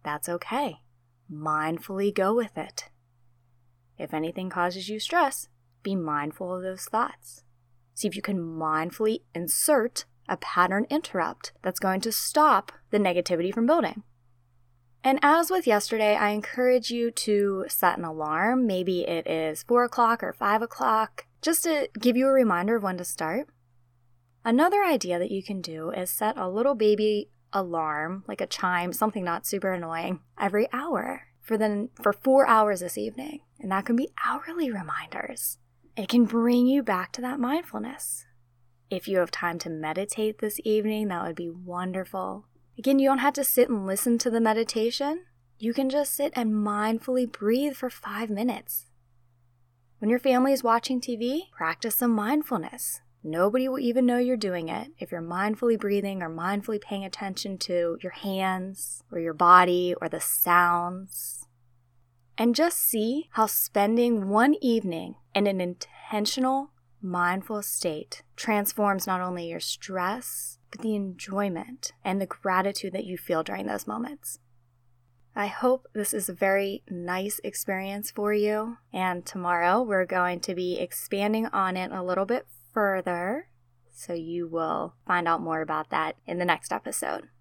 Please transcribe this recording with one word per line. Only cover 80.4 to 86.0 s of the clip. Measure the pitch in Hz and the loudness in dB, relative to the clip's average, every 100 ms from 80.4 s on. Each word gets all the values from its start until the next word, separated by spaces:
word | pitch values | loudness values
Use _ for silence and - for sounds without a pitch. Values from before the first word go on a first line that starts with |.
to | - | -4
be | 180 180 175 | -4 -2 -2
expanding | 175 - - 196 208 220 226 | -4 -8 -4 -2 0 0 0
on | 196 190 185 | 0 0 -2
it | 185 | -4
a | 185 | -6
little | 180 180 | -2 0
bit | 196 240 - - _ | 0 -2 -4 -20 _
further, | - 202 190 180 175 180 277 370 _ _ _ _ | 0 2 0 -2 -2 -2 -4 -8 _ _ _ _
so | - - | -16 -8
you | 170 160 170 165 | -8 -6 -6 -4
will | 165 160 160 175 _ - | -2 -2 -2 -4 _ -2
find | 180 170 | 0 2
out | 165 | 0
more | 165 160 | 0 -4
about | 156 156 156 | -2 -4 -2
that | 156 | -2